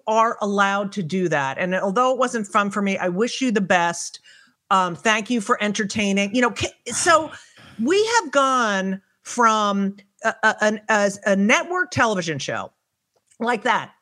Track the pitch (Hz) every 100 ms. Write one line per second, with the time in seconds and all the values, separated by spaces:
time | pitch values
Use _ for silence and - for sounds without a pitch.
0 | - 220 226 - 208 202 196 202 202 208
1 | 156 185 175 156 135 135 180 185 196 196
2 | 254 262 247 240 214 220 202 202 202 190
3 | 180 175 233 - 262 214 185 185 170 170
4 | - - - - _ _ _ 190 185 160
5 | 226 220 208 247 202 247 208 202 208 208
6 | 202 196 202 233 240 - - - - 240
7 | - 320 320 - - - - - 226 381
8 | 427 466 339 277 269 262 226 196 190 190
9 | - _ - - 233 220 208 196 196 196
10 | - _ 226 208 220 208 214 214 - 220
11 | 202 202 - 196 202 294 339 359 359 247
12 | 240 202 165 147 - 113 95 - _ _
13 | _ _ _ _ 233 247 240 202 135 _